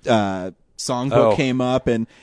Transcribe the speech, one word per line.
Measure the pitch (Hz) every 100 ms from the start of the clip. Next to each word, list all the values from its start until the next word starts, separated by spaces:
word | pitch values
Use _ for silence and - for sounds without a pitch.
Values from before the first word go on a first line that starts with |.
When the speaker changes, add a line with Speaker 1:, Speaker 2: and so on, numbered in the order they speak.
| -
Speaker 1:
uh, | 113 101 95 92 - _ -
songbook | - 123 131 120 113
Speaker 2:
Oh. | 104
Speaker 1:
came | 135 127
up, | 127 127 -
and | 117 117 _